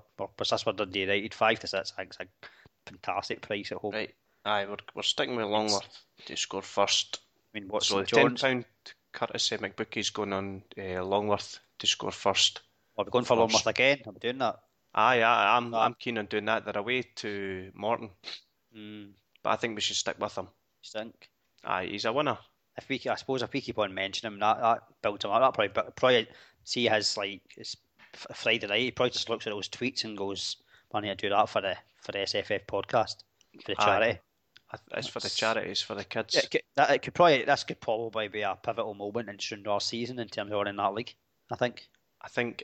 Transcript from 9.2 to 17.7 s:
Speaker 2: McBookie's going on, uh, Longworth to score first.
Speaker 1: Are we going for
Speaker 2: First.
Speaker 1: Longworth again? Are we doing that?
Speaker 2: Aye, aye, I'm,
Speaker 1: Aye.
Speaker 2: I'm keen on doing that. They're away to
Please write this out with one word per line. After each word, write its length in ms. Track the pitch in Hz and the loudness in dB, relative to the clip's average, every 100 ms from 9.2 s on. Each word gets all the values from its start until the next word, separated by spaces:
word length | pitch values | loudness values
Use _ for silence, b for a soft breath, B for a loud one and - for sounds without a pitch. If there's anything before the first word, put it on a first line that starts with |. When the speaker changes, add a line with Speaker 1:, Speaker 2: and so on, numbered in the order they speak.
| 117 113 - 110 | -6 -2 -2 -2
Speaker 2:
McBookie's 520 | 98 - 110 113 101 | -6 -6 -6 -4 -4
going 220 | - 101 | -4 -2
on, 300 | 98 98 98 - - | -2 -4 -10 -14 -10
uh, 260 | 95 90 | -6 -4
Longworth 560 | 95 101 104 101 - - _ _ | 0 0 2 0 -2 -16 _ _
to 80 | - | -2
score 240 | - 104 | -2 -4
first. 500 | - 98 95 - - _ _ _ - | -2 0 4 2 0 _ _ _ -6
Speaker 1:
Are 80 | 98 | 0
we 60 | |
going 140 | 123 123 | 0 4
for 100 | 113 | 6
Speaker 2:
First. 40 | |
Speaker 1:
Longworth 280 | 110 110 113 | 6 4 2
again? 340 | 107 131 139 110 | 4 4 4 -2
Are 60 | |
we 80 | 95 | -6
doing 180 | 117 131 | -6 0
that? 200 | 117 - _ _ _ - | -2 -2 _ _ _ 4
Speaker 2:
Aye, 260 | 113 123 | 6 6
aye, 360 | 113 113 101 120 | 6 6 6 4
I'm, 160 | 120 113 | 4 2
Speaker 1:
Aye. 100 | 117 | 2
Speaker 2:
I'm 80 | 117 | 0
keen 220 | 127 113 | -4 -4
on 80 | 101 | -2
doing 180 | 107 104 | -2 0
that. 200 | 110 101 | -2 -2
They're 120 | 104 | -6
away 260 | 104 127 120 - | -2 -4 -4 -8
to 540 | 110 101 98 92 95 | -8 -6 -6 -8 -10